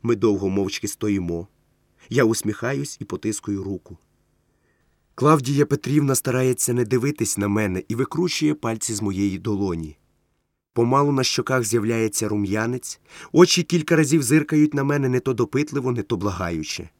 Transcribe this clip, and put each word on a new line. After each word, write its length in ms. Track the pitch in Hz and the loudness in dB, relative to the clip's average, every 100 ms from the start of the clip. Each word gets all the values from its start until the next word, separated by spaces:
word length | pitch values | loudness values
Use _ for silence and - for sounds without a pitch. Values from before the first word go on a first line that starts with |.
Ми 120 | 117 113 | 0 2
довго 340 | 110 101 95 | 2 2 0
мовчки 380 | 95 98 - 101 | 0 -2 -4 -8
стоїмо. 600 | - 107 98 87 85 90 _ _ _ _ _ - | -4 -2 -2 -2 -6 -8 _ _ _ _ _ -4
Я 140 | 120 | 2
усміхаюсь 760 | 117 - 104 104 117 139 143 - | 2 2 -2 -4 -4 -6 -8 -12
і 60 | 101 | -10
потискую 580 | 87 107 107 - 101 | -6 -6 -6 -6 -6
руку. 340 | 95 95 - 87 _ _ _ _ _ _ _ _ _ _ _ - | -6 -8 -10 -20 _ _ _ _ _ _ _ _ _ _ _ 0
Клавдія 500 | 135 156 127 143 143 | 4 4 2 0 2
Петрівна 500 | 143 - 147 143 131 | 0 0 2 2 0
старається 580 | - 127 131 123 - | 0 0 0 0 0
не 120 | 120 113 | 0 0
дивитись 520 | 127 135 151 110 - | 0 0 -2 -4 -2
на 100 | 101 | 0
мене 360 | 104 104 92 - | 0 0 -2 -4
і 80 | 113 | -4
викручує 580 | 131 156 180 - 151 | -2 -2 -2 0 -2
пальці 400 | 147 117 113 - | 0 -4 -4 -4
з 80 | 107 | -4
моєї 380 | 104 95 101 95 | -4 0 -2 -2
долоні. 580 | 101 101 98 82 78 - _ _ _ _ _ _ _ | -4 -2 -2 -4 -8 -14 _ _ _ _ _ _ _
Помалу 380 | - 120 135 147 | 0 2 4 4
на 120 | 139 | 2
щоках 400 | 127 - 120 131 | 0 -2 0 0
з'являється 640 | 110 117 107 113 110 - 107 | 2 0 0 0 0 -2 -2
рум'янець, 720 | 104 98 104 113 127 - - _ - - | -2 0 0 -2 -4 -8 -16 _ -20 0
очі 320 | 147 175 - | 6 6 6
кілька 320 | 165 175 151 160 | 0 -2 2 2
разів 280 | 147 160 | 4 2
зиркають 500 | 120 156 147 156 151 | 4 2 4 2 4
на 100 | 143 | 2
мене 260 | 139 143 135 | 0 2 2
не 100 | 127 | 0
то 140 | 131 | 0
допитливо, 580 | 120 117 131 147 143 127 | 0 0 0 -2 -2 -2
не 120 | 120 | -4
то 140 | - 107 | -2 -2
благаюче. 720 | 101 87 87 82 78 - 85 | -2 -4 -4 -4 -6 -8 -12